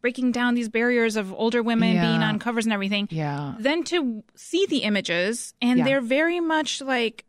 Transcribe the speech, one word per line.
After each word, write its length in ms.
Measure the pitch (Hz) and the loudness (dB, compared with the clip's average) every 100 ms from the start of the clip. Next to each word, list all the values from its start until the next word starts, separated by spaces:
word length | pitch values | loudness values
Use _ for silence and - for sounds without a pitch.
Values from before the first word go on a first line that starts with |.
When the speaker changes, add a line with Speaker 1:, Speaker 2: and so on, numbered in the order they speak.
Speaker 1:
breaking 300 | 247 254 254 | -2 0 -2
down 240 | 240 247 240 | 0 0 0
these 120 | 233 | 0
barriers 480 | 226 240 240 226 214 | 0 2 2 2 0
of 160 | 190 | -4
older 280 | 190 226 240 | -2 0 0
women 320 | 226 226 185 | 0 2 4
Speaker 2:
Yeah. 140 | 180 170 | 4 4
Speaker 1:
being 140 | 165 | 2
on 160 | 160 214 | 2 0
covers 260 | 240 233 226 | -2 -2 0
and 80 | |
everything. 340 | 208 196 202 202 | -2 -2 -2 -2
Speaker 2:
Yeah. 420 | 160 147 143 143 170 | -4 -4 -4 -6 -2
Speaker 1:
Then 240 | 226 330 | -2 0
to 400 | - 349 269 214 - | 0 -2 -2 -4 -12
see 320 | _ - 339 392 | _ -4 -2 0
the 120 | 294 | 0
images, 760 | 214 202 185 170 185 233 - - | 0 -2 0 -2 0 -4 -10 -2
and 160 | 240 247 | 2 4
Speaker 2:
Yeah. 80 | 262 | 4
Speaker 1:
they're 160 | 277 | 2
very 380 | 233 262 330 349 | 2 2 2 0
much 420 | 330 311 311 - | 0 0 -2 -6
like 420 | 269 254 226 220 | -2 -2 -2 -4